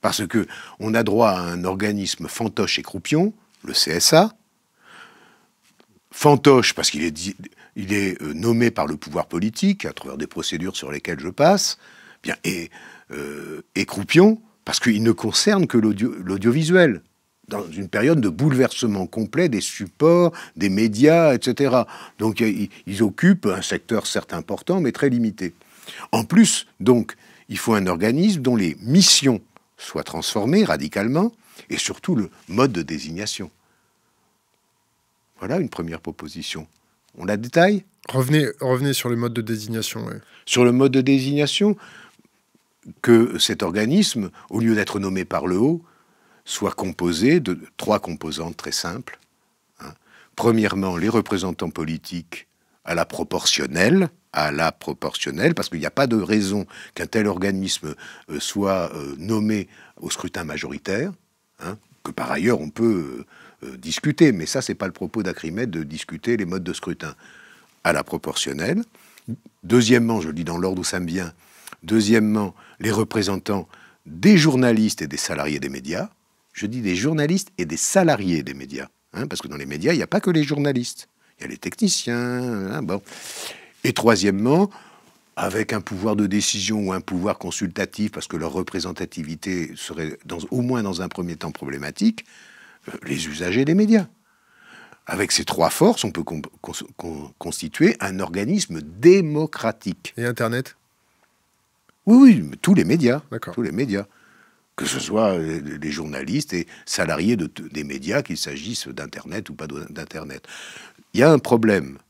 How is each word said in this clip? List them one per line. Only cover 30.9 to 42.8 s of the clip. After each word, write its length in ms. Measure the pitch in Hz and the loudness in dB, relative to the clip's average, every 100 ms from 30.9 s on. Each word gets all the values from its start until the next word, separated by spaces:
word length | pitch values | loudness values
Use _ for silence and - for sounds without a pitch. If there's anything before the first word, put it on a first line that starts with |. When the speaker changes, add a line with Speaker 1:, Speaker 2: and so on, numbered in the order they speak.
| - 107 143 220 - _ - - | -2 0 2 0 -4 _ -20 -10
Speaker 1:
et 80 | - | -6
surtout 380 | - - - 156 | -6 -6 -2 0
le 160 | 92 - - | -2 -6 -6
mode 240 | 98 135 | 2 2
de 100 | 95 | 2
désignation. 720 | 76 80 76 82 104 - 90 _ _ _ _ _ _ _ _ _ _ _ _ _ _ _ _ _ _ _ | -4 -6 -8 -8 -8 -8 -12 _ _ _ _ _ _ _ _ _ _ _ _ _ _ _ _ _ _ _
Voilà 200 | 95 160 | -4 -2
une 120 | 151 | -2
première 320 | - 82 82 | -4 -8 -8
proposition. 640 | - 78 76 82 78 82 78 _ _ _ _ - | -12 -12 -14 -12 -10 -10 -14 _ _ _ _ -12
On 100 | 92 | -4
la 120 | 104 | -4
détaille ? 480 | 120 165 180 208 - _ - | 0 4 4 4 -4 _ -4
Speaker 2:
Revenez, 380 | 131 127 156 135 - | -2 2 4 2 -2
revenez 340 | 131 127 139 | 0 0 2
sur 160 | 131 120 | 0 -2
le 80 | 120 | -2
mode 160 | 120 | -2
de 80 | 117 | -4
désignation, 600 | 110 113 107 113 107 113 113 | -4 -6 -4 -6 -6 -8 -10
ouais. 120 | 107 - - - | -12 -16 -20 -2
Speaker 1:
Sur 180 | 123 123 | 4 6
le 60 | |
mode 220 | 123 135 | 6 4
de 80 | 131 | 4
désignation, 760 | 131 139 131 143 143 - 202 202 - - - _ _ _ _ _ _ _ | 4 2 2 0 0 2 2 2 -6 -20 -20 _ _ _ _ _ _ _